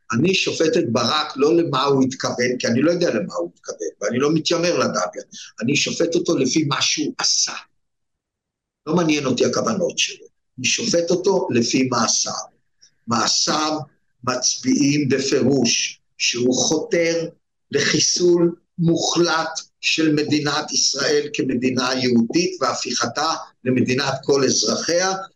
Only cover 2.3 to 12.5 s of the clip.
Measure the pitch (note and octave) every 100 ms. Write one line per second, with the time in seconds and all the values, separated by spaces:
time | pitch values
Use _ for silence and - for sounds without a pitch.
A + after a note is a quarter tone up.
2.3 | A#2 B2 B2 A#2 A#2+ D3+ F3 E3+ G#2+ F#2
3.3 | F2 - - - - D#2+ - G#2 A#2+ D3
4.3 | D#3+ D3+ E3+ F3 - A#2+ G#2+ - - -
5.3 | - - - A#2+ - - - E3+ F3 -
6.3 | D#3 C3 E3 C#3+ C#3 - - C#3+ - -
7.3 | - - - - _ _ _ _ _ _
8.3 | _ _ _ _ _ D3 E3+ D#3+ D3+ C3+
9.3 | A#2 A#2+ - A#2+ G#2 E2+ - - - -
10.3 | _ _ - B2+ - - E3+ E3+ - -
11.3 | F#3 - A#2 A#2 C3+ C3 A#2+ A2+ - -
12.3 | F#2+ -